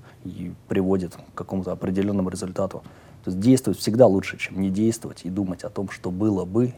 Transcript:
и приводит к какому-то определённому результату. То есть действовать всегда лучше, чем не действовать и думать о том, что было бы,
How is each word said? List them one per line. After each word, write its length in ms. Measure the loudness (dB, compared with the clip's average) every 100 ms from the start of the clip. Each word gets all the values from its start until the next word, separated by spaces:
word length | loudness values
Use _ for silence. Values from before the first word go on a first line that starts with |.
| -18 -16
и 280 | -14 -10 -12 -12 -4
приводит 460 | 0 2 0 -2 -10
к 180 | -16
какому-то 380 | -12 -8 -6 -4
определённому 560 | -4 -2 0 0 0 -2
результату. 540 | -4 -8 -4 -4 -6 -16 -20 -20 -12
То 60 | -6
есть 100 | 0
действовать 380 | 6 6 4 -2
всегда 260 | 0 6 6
лучше, 300 | 6 0 -8
чем 240 | -8 -4
не 80 | -2
действовать 520 | 2 0 0 -6 -10
и 60 | -6
думать 340 | -4 -4 -6
о 60 | -8
том, 180 | -8 -8
что 220 | -6 -6
было 340 | 0 2 2
бы, 300 | 0 0 0